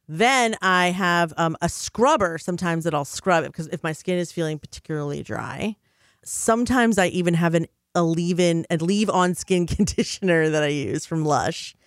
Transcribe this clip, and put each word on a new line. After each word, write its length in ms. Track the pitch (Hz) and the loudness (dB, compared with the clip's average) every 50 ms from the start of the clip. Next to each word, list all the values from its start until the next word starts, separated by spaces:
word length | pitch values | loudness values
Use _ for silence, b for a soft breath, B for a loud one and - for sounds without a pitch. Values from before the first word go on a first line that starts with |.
| _ - | _ -8
Then 480 | 156 160 220 247 269 262 240 226 220 - | 0 2 4 4 6 4 4 2 0 0
I 240 | - 190 185 180 180 180 | 0 2 4 4 4 2
have, 420 | 180 185 196 175 175 175 170 165 156 | 2 0 0 2 2 2 2 0 0
um, 180 | - 170 165 160 - | -2 -2 -2 -2 -2
a 80 | 175 165 | -4 -4
scrubber 720 | - - - - - - 233 277 320 285 196 170 165 160 | -4 -6 -10 -8 -2 2 2 4 4 2 0 -2 -4 -6
sometimes 460 | - - 180 165 180 170 165 165 160 | -6 -6 -6 -4 -2 -2 -2 -2 -2
that 100 | 170 151 | -2 -2
I'll 100 | 147 143 | -2 -4
scrub 400 | - - - - 190 180 165 143 | -6 -8 -4 0 2 2 2 2
it 80 | - | -2
'cause 160 | - - 160 151 | -6 -10 -8 -8
if 100 | - 160 | -8 -6
my 100 | - 165 | -6 -6
skin 240 | 156 - - - 180 180 | -8 -6 -6 -4 -4 -2
is 140 | 175 165 | -4 -4
feeling 260 | - 175 165 156 156 147 | -4 -4 -4 -4 -4 -8
particularly 640 | - - - - - - 156 151 147 147 143 147 | -10 -16 -20 -16 -12 -8 -8 -6 -6 -6 -8 -8
dry. 540 | - - 104 110 110 - 135 135 139 214 214 - _ _ _ _ _ _ _ _ _ | -8 -8 -8 -8 -8 -8 -8 -6 -6 -6 -6 -8 _ _ _ _ _ _ _ _ _
Sometimes 720 | - - - - - 226 233 247 233 247 254 233 226 220 196 | -10 -8 -2 0 2 2 2 2 2 2 4 4 4 4 2
I 80 | 185 | 2
even 280 | 175 - 180 175 175 170 | 2 0 0 2 2 2
have 200 | 165 175 170 165 | 2 2 2 2
an, 120 | 170 160 - _ _ _ _ - | 0 -2 -4 _ _ _ _ 0
a 80 | 175 | 0
leave-in, 640 | 170 165 165 165 170 175 185 165 180 175 165 165 160 - | 2 2 2 0 0 0 2 2 2 2 2 0 0 -2
a 60 | 170 | -2
leave-on 580 | 156 160 175 202 208 220 196 - 185 180 180 180 | -2 0 0 0 2 2 2 2 2 2 2 0
skin 320 | - - - 190 180 175 | -2 -2 0 0 0 0
<laughs> 0 | |
conditioner 800 | 160 - - 208 - - - 240 - - - - 185 170 165 160 156 | 0 0 0 0 0 0 0 -2 -2 -4 -2 0 2 2 2 2 2
that 120 | 156 156 | 2 0
I 60 | 151 143 | 0 0
use 380 | 147 147 131 98 127 156 - | 0 -2 -2 -4 -4 -6 -6
from 180 | - 165 160 156 | -4 -4 -2 0
Lush. 500 | 151 143 131 87 104 170 - - - B B B | 2 2 2 0 -2 -4 -6 -10 -14 B B B